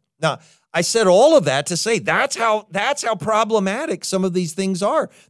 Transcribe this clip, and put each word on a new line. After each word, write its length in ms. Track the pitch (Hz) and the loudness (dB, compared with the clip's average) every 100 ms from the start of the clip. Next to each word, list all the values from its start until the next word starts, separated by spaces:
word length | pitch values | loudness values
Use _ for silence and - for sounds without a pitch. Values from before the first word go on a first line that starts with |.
| _ - | _ -4
Now, 180 | 156 120 _ _ _ | -4 -4 _ _ _
I 80 | 165 | -4
said 260 | 170 226 190 | 0 2 4
all 280 | 185 294 302 | 6 8 6
of 100 | 156 | 4
that 200 | 135 147 | -2 -2
to 100 | 170 | -4
say 220 | 220 214 | -2 -2
that's 360 | 113 180 262 - | 0 0 -2 -2
how, 320 | 226 214 196 | -2 -2 -4
that's 320 | 185 240 285 | -6 -4 -4
how 120 | 233 202 | -4 -4
problematic 880 | 202 220 220 220 190 226 320 277 - | -2 0 2 0 0 -4 -6 -8 -4
some 180 | 190 | -2
of 100 | 185 | -2
these 200 | 180 170 | -2 -4
things 280 | - 190 180 | -4 -4 -2
are. 280 | 202 302 202 _ | 0 -2 -2 _